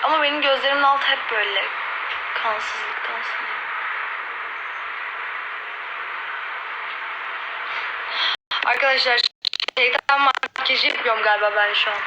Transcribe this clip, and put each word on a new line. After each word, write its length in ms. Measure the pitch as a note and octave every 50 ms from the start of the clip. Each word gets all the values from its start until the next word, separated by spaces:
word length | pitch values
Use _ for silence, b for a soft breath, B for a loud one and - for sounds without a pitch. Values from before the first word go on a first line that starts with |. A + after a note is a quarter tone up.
| -
Ama 180 | C4+ D#4 D#4
benim 200 | D4 C#4+ C#4+ D4+
gözlerimin 420 | C#4+ C#4 C4+ B3+ B3+ C#4 C#4 C#4+ C#4+
altı 240 | C#4 C#4 D4 - -
hep 240 | C4+ - - -
böyle 340 | A#3 A3 G#3 G3+ G3+ - - - - - - - - - - - - - - - - - -
kansızlık, 600 | A3+ G#3+ G#3+ - - - - - - - - -
kansızlık. 460 | - - - - - - - - - - - - - - - - - - - - - - - - - - - - - - - - - - - - - - - - - - - - - - - - - - - - - - - - - - - - - - - - - - - - - - - - - - - - - - - - - - - - - - - - - - - - - - - - - - - - - B B B B B B _ _ - - -
Arkadaşlar, 560 | - A#3+ A#3 C#4 C4+ C4 B3 - C4 B3 A#3+ - - _ _ _ - - - - - - -
şeytan 440 | B3 B3 - - - - C#4 C#4
makyajı 680 | C#4 C4+ C4 - - C4 _ - C4 C4 C4 B3 - D4
yapıyorum 360 | - - - B3 A3+ A3 A3
galiba 280 | G#3+ G#3 G3+ G#3 G#3 G#3
ben 180 | G#3 G#3 G#3 G#3
şu 180 | - - A3
an. 60 | G#3 G#3 -